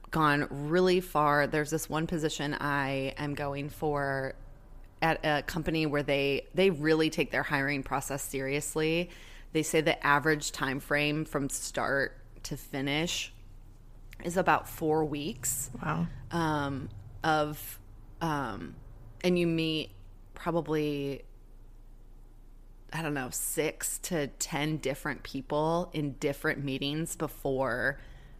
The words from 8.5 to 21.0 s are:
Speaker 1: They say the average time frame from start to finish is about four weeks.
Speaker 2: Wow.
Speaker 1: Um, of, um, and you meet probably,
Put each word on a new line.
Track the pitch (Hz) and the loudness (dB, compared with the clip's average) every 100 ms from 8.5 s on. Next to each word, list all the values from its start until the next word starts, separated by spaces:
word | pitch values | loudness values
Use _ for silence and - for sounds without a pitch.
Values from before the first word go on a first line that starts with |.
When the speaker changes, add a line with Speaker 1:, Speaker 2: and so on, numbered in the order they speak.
| 143 - 156 156 165 175 - - - - | -2 -2 0 2 2 0 -8 -18 -18 -2
Speaker 1:
They | 160 | 0
say | 156 160 | 4 4
the | 156 - | 4 4
average | 143 143 156 151 147 | 4 6 6 2 0
time | - 135 135 | -2 -2 -2
frame | - 147 147 151 | 0 2 2 0
from | 156 147 139 | 0 -2 -2
start | - - - - 139 131 - - - | -4 -4 -2 0 2 0 -4 -16 -14
to | - 143 | -8 -8
finish | - 139 139 147 170 - - - - - - - - - - - | -6 -4 0 0 0 -2 -6 -10 -18 -18 -18 -18 -18 -18 -16 -8
is | 170 175 | -2 2
about | 170 156 - | 4 4 2
four | - 160 156 | -2 2 2
weeks. | 151 147 151 233 - - - - | 2 -2 -4 -4 -4 -2 -4 -4
Speaker 2:
Wow. | 160 160 170 - - | -2 0 0 -4 -4
Speaker 1:
Um, | 170 160 151 143 135 131 - - - | 0 2 2 0 -4 -6 -10 -14 -2
of, | 160 156 151 151 - - - - - - | 2 4 2 -2 -10 -14 -16 -18 -16 -4
um, | 165 147 127 98 82 - - - - - | -2 0 -2 -6 -8 -12 -16 -16 -16 -2
and | 180 180 | 2 4
you | 170 | 4
meet | 165 160 156 - - - - - | 2 2 0 -4 -10 -18 -18 -18
probably, | - - 165 147 156 151 143 | -6 0 0 2 2 2 0